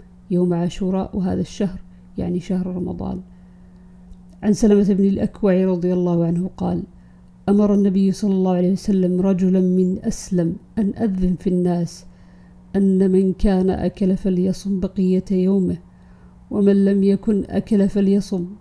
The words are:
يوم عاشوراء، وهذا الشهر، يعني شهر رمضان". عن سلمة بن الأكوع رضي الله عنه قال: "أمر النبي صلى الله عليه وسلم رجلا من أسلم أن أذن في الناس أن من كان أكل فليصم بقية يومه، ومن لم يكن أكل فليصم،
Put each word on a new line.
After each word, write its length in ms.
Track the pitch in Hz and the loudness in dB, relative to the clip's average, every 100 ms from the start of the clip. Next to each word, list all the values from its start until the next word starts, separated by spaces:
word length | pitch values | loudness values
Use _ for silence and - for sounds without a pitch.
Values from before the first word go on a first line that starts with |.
| - - - | -20 -20 -4
يوم 220 | 180 180 | -2 0
عاشوراء، 640 | 170 175 - 185 190 - 208 | 0 -2 -4 -4 -4 -4 -4
وهذا 240 | 180 185 | -4 -4
الشهر، 380 | - - 190 - - - - - | -6 -4 -6 -6 -16 -20 -16 -8
يعني 220 | 175 175 | -6 -6
شهر 280 | - 185 185 | -4 -4 -4
رمضان". 520 | 180 180 - 190 185 - - - - - - - - - - - - | -6 -8 -8 -8 -10 -12 -20 -20 -20 -20 -20 -20 -20 -20 -20 -20 -4
عن 100 | 214 | -2
سلمة 400 | - 220 202 202 | 2 4 4 4
بن 100 | 196 | 2
الأكوع 600 | 196 190 - - 202 185 | 2 0 -4 -2 0 2
رضي 300 | 190 175 180 | 2 0 0
الله 320 | 180 175 170 170 | 0 0 0 0
عنه 240 | 170 185 - | -2 -4 -6
قال: 260 | 175 180 - - - - - - - | -6 -6 -8 -18 -20 -20 -20 -10 0
"أمر 240 | 202 208 | 2 4
النبي 380 | 202 202 190 196 | 2 2 2 0
صلى 220 | 180 208 | 0 -2
الله 180 | 190 185 | 0 0
عليه 200 | 180 180 | 2 0
وسلم 500 | 190 - 190 180 180 | 0 -2 0 0 0
رجلا 380 | 190 180 185 185 | 0 2 2 2
من 380 | 185 185 185 190 | 2 2 0 -2
أسلم 520 | 226 - - 175 170 - - - | -6 -6 -4 -2 -2 -4 -10 -4
أن 160 | 202 - | -4 -2
أذن 400 | 226 185 185 170 | -4 0 -2 0
في 100 | 196 | -2
الناس 560 | 180 175 175 170 - - - - - - - - 196 | 0 0 -2 -4 -8 -20 -20 -20 -20 -20 -20 -6 0
أن 360 | 196 190 190 | 2 4 4
من 220 | 185 190 | 4 2
كان 360 | 180 208 185 185 | 2 2 4 2
أكل 480 | - 175 - 190 190 | 0 -2 -2 0 0
فليصم 640 | 190 180 185 180 196 190 | 0 0 0 -2 -4 -4
بقية 460 | 185 - 185 185 185 | -4 0 2 0 0
يومه، 460 | 185 185 196 180 170 - - - - - - - | 0 2 2 0 -4 -10 -20 -20 -20 -20 -20 -8
ومن 340 | 208 196 202 - | 2 4 4 4
لم 180 | 202 | 4
يكن 400 | 196 196 226 202 - | 2 2 0 -2 -2
أكل 400 | 185 - 208 196 | -4 0 2 2
فليصم، 560 | 202 196 196 190 185 175 208 | 2 2 2 0 -6 -6 -12